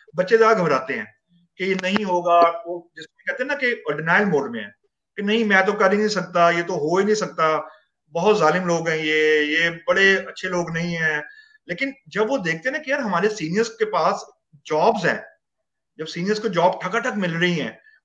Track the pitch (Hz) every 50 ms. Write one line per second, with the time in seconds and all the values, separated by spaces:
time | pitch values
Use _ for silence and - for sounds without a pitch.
0 | _ _ - 156 185 185 233 226 220 220 233 196 175 156 139 127 - - 131 113
1 | 107 107 _ _ _ _ _ _ _ _ _ - 185 190 185 185 180 185 196 214
2 | 214 190 180 175 170 175 170 170 170 170 170 - - 175 180 175 170 _ _ 160
3 | 160 - _ _ - 185 180 233 254 285 285 277 262 247 233 214 - 151 147 151
4 | 160 165 175 202 208 196 160 139 139 123 117 113 104 104 - _ _ _ _ _
5 | _ _ _ - 202 202 214 233 226 208 202 190 190 202 196 202 196 190 202 208
6 | 214 208 - 185 170 - - 175 170 170 170 170 170 175 185 160 143 156 170 190
7 | 202 208 214 - 190 160 - - 160 156 156 147 - - - _ _ _ _ _
8 | _ _ 147 170 175 214 208 175 160 156 170 180 190 175 170 165 165 165 160 160
9 | 156 156 156 156 156 156 156 151 151 147 151 160 170 170 170 170 - 175 180 190
10 | 196 190 196 185 190 - - - - 180 180 175 175 165 165 165 170 175 170 165
11 | 160 156 151 147 151 - - - - _ _ _ _ - 175 175 269 277 262 _
12 | _ 156 - 190 220 220 277 262 185 165 165 165 - 262 277 311 302 262 277 294
13 | 254 208 180 170 190 214 214 - 160 156 175 214 233 233 - - 220 208 202 170
14 | 160 180 214 - - - _ _ _ _ _ - - - 156 151 175 220 226 214
15 | 170 147 113 107 - - _ _ _ _ _ _ _ _ _ _ _ _ _ -
16 | 156 - - 165 175 202 214 214 220 226 175 - - 190 180 - - 180 185 233
17 | 208 214 214 208 185 170 165 165 175 180 175 156 131 110 - - _ _ _ _